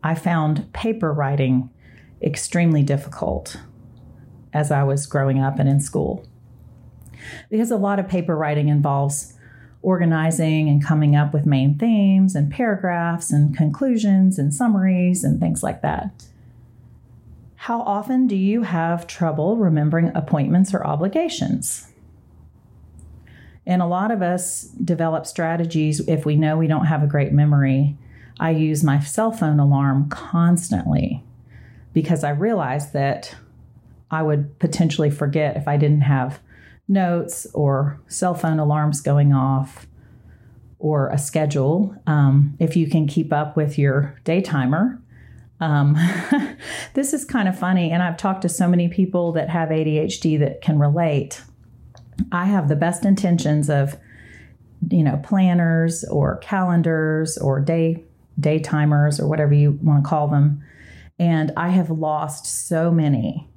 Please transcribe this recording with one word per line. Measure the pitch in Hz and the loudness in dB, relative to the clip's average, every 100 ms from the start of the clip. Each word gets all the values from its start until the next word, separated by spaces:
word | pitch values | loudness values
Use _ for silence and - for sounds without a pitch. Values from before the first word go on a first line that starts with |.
I | 156 160 | -2 -2
found | 180 170 151 151 - | 0 0 0 -2 -4
paper | - 226 226 160 | -6 -4 -2 -2
writing | 147 139 139 131 127 127 _ - - - - | -2 -2 0 2 0 -2 _ -20 -20 -20 -6
extremely | - 147 - 175 170 151 | -6 -4 -4 0 2 2
difficult | 139 143 139 - - - - - - - - - - - - - - | 2 0 -4 -8 -6 -6 -8 -18 -20 -20 -20 -20 -20 -20 -20 -20 -8
as | 147 147 | -4 0
I | 143 | 0
was | 139 139 - | 0 -2 -2
growing | 147 135 135 | -2 0 0
up | 135 139 | 0 0
and | 139 | 2
in | 143 | 2
school, | 143 156 - - - - - - - - - - - - - - - | 0 -4 -4 -6 -12 -20 -20 -20 -20 -20 -20 -20 -20 -20 -18 -20 -6
because | 214 226 | -2 0
a | 226 | 0
lot | 196 202 | 0 -2
of | 190 | -2
paper | 185 170 156 | -2 -2 -2
writing | 156 147 147 | 0 0 2
involves | 147 143 139 139 143 - - - - - - | 2 2 0 0 -4 -10 -20 -20 -20 -20 -6
organizing | - 185 170 160 160 160 160 156 156 | -2 0 2 2 0 0 0 2 2
and | 147 | 2
coming | 143 156 151 147 | 2 2 4 4
up | 147 | 2
with | 151 151 | 0 2
main | 135 135 143 | 2 2 0
themes | 226 220 196 190 190 | 2 2 4 4 4
and | 170 143 | 2 -2
paragraphs | - 240 190 180 175 170 170 - | -2 -2 -2 -2 -2 -2 -4 -2
and | 147 147 - | 2 2 2
conclusions | 151 147 269 233 214 190 190 185 | -2 0 -2 0 2 4 4 2
and | 143 | -2
summaries | 143 240 202 190 180 180 180 | 0 0 2 2 2 2 0
and | - - | 0 0
things | 165 160 | 0 -2
like | - - | -4 -4
that. | - - 202 - - - - - - - - - - - - - - - | -4 -4 -6 -12 -20 -20 -20 -20 -20 -20 -20 -20 -20 -20 -20 -20 -20 -18
How | - 233 | -8 -6
often | 269 202 214 254 254 | -4 -4 -2 0 2
do | 196 | 2
you | 190 226 | 0 0
have | 196 165 165 170 170 | 0 -2 0 -2 -6
trouble | - 165 147 160 226 | -4 -2 0 0 2
remembering | 196 156 151 165 170 170 | 2 2 2 2 0 -2
appointments | 147 156 139 170 190 | -2 -2 2 2 2
or | 196 - | 0 -4
obligations? | 151 185 320 330 - 143 254 - - - _ - - _ - - _ _ - - - - - - - - - - | -2 -2 0 -2 -4 -4 -4 -6 -10 -14 _ -20 -20 _ -20 -20 _ _ -20 -20 -20 -20 -20 -20 -20 -20 -18 -2
And | 180 | 0
a | 170 | 0
lot | 180 208 | -2 -2
of | 220 | -2
us | 175 180 180 - | -2 -2 -4 -10
develop | - - 165 165 165 160 - | -12 -8 -4 0 0 -2 -6
strategies | - 165 170 165 160 156 147 - | -6 -4 -2 -2 0 0 -2 -2
if | 156 147 | -2 0
we | 151 | 2
know | 156 156 | 2 0
we | 160 | 0
don't | 156 165 | 0 0
have | 156 | 0
a | 147 | 0
great | 147 139 | 0 2
memory. | 143 151 147 135 135 143 147 - - - - | 2 4 4 2 2 0 -2 -16 -20 -20 -6
I | 165 | -2
use | 160 156 151 | 0 0 0
my | 160 143 | 0 0
cell | 143 - 220 | -2 -2 -2
phone | 220 156 147 | -2 0 2
alarm | 143 139 139 135 143 | 4 2 2 0 -2
constantly | - - 175 170 175 - 98 - - - - - - - - - - - | -6 -4 0 2 0 0 -4 -2 -2 -2 -6 -12 -20 -20 -20 -20 -20 -6
because | - 151 160 | -4 -2 -2
I | 147 | -2
realized | 147 208 214 135 139 147 | -2 -2 -2 -2 -4 -4
that | 143 139 - - - - - - - - - _ | -2 -2 -4 -8 -20 -20 -20 -20 -20 -20 -20 _
I | 160 | -4
would | 156 147 143 - | -2 -2 -2 -4
potentially | 160 - 165 151 147 | -4 0 0 2 0
forget | 147 143 151 151 - | 0 -2 0 -2 -2
if | 143 | -2
I | 147 | 0
didn't | 147 147 | 4 4
have | 135 139 131 143 - - - - - | 4 2 0 -8 -18 -20 -20 -20 -2
notes | 196 180 175 - - - | 0 2 0 -4 -10 -8
or | - 147 135 143 - - | -2 0 2 0 -4 -12
cell | - 185 170 | -4 -2 -2
phone | 165 156 | 0 0
alarms | 151 151 151 147 | 2 2 0 0
going | - 143 143 | 2 4 6
off | 139 131 135 135 - - - - - - - - - - - | 4 2 0 -2 -10 -20 -20 -20 -20 -20 -20 -20 -20 -20 -6
or | 151 151 135 | -2 0 0
a | 143 | -2
schedule. | - 160 151 143 135 175 202 - - | -2 -2 0 0 0 0 -2 -4 0
Um, | 151 139 135 143 143 | 2 4 4 2 2
if | 165 170 | 0 2
you | 156 | 2
can | 165 151 | 0 0
keep | 165 151 | -2 0
up | 147 151 - | -2 -2 -2
with | 147 151 | -2 0
your | 143 135 143 - | 2 2 -2 -6
day | - 170 | -2 -2
timer. | 190 147 127 156 233 - - - - - - _ | 0 -2 0 0 0 -2 -18 -20 -20 -20 -20 _
Um, | 160 147 143 151 170 185 - 294 - | 0 2 4 4 2 -2 -2 -2 -2
<laughs> | - - - - | -10 -14 -14 -8
this | - 277 | -4 -2
is | 302 - | -4 -4
kind | 247 190 | -2 -2
of | 185 | -2
funny, | 180 185 170 | 0 0 2
and | 170 | 0
I've | 180 170 | -2 -2
talked | 202 190 | -4 -2
to | 175 | -4
so | - 180 | 0 2
many | 175 170 | 2 2
people | 170 185 180 170 | 0 0 0 0
that | 165 156 | -2 -2
have | 170 160 | -2 0
A | 160 | 0
D | 156 151 | 0 0
H | 170 - | -2 -2
D | 165 156 | -2 0
that | 147 - | 0 -2
can | - 151 | 0 2
relate. | 143 156 170 143 - - - - - - - - - - - | 2 2 0 -2 -4 -12 -18 -20 -20 -20 -20 -20 -20 -8 -6
I | 180 185 | -2 0
have | 202 143 | 0 2
the | 147 | 0
best | 165 180 196 | 0 0 0
intentions | 190 185 170 151 151 147 | 2 2 0 2 0 2
of, | 143 139 - - - - - - - _ - - | 0 0 -4 -18 -20 -20 -20 -20 -20 _ -8 0
you | 180 | 2
know, | 151 143 | 2 0
planners | - 196 185 175 165 165 165 165 - | -2 2 4 4 2 2 0 -2 -4
or | 147 143 - | 0 0 -2
calendars | - 196 180 170 165 160 156 156 160 - | -4 -2 2 2 2 0 0 -2 -2 -4
or | 143 135 | -2 0
day, | 143 165 165 165 - _ _ - | 0 0 0 -2 -8 _ _ -4
day | 147 156 | 0 0
timers | 156 151 151 147 147 147 | -2 0 2 4 2 0
or | 147 | -2
whatever | 156 147 | 0 2
you | 147 147 143 | 4 4 2
wanna | 156 143 | 2 2
call | 139 156 147 | 2 0 0
them. | 147 147 147 - - - - - _ | 2 2 0 -8 -20 -20 -20 -20 _
And | 170 165 156 - | 0 0 -2 -2
I | 170 | 0
have | 185 160 | 0 0
lost | 160 156 151 151 143 - - - | -2 -2 -2 -4 -8 -10 -8 -4
so | 165 170 | 0 2
many | 170 151 131 113 - - | 2 2 0 -2 -8 -12